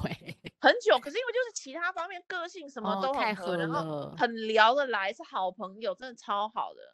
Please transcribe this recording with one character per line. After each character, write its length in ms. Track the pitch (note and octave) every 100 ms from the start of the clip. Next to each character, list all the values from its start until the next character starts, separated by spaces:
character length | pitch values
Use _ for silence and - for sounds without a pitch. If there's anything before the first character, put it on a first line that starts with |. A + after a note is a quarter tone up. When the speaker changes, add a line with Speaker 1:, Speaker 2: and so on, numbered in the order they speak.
| -
Speaker 1:
欸。 320 | - - - - -
Speaker 2:
很 120 | C4 A#4+
久， 180 | A4+ B3+
可 100 | C#4+
是 80 | F#4+
因 80 | B4+
为 80 |
就 60 | A4+ A#4+
是 80 |
其 200 | - C4+
他 180 | D4+ F4
方 160 | F#4 F4+
面 160 | F#4 -
个 200 | F#4 F4
性 220 | F#4+ C#4+
什 120 | B3
么 140 | G#3 G3+
都 100 | C4
很 20 |
合， 60 | C#4
Speaker 1:
哦， 40 |
太 120 | A3+ F#3+
合 220 | F3+ F3
了。 100 | D#3+
Speaker 2:
然 20 |
后 460 | E3 D#3+ D3 C#3+ D#3+
很 320 | A#3+ A3+ A3
聊 260 | A3 A3
得 120 | C#4 C4+
来， 240 | G#3+ F#3+
是 100 | A3+
好 280 | D#4+ A#3+ F#3
朋 300 | G3 F#3+ G3+
友， 120 | A3 F#3
真 120 | B3+
的 80 | A#3+
超 320 | - G3+ G#3+
好 260 | A3 F#2+
的。 60 | B1 B1